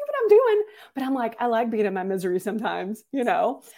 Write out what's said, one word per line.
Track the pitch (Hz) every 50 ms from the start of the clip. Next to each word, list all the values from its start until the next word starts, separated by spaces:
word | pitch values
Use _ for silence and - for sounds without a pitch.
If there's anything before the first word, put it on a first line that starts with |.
| 587
what | 587 587 539
I'm | 466
doing," | 403 415 453 539 453 427 415 415 - - - - - _
but | 262 262
I'm | 262 269
like, | 254 233 214 - -
"I | 247
like | 240 226 226 247 226
being | 226 214 208
in | 196 190
my | 185 185
misery | 190 190 185 180 180 180 185
sometimes," | 185 208 214 214 226 175 175 180 180 196 214 - - _
you | - 277 247
know? | 240 175 170 185 233 277 269 - - -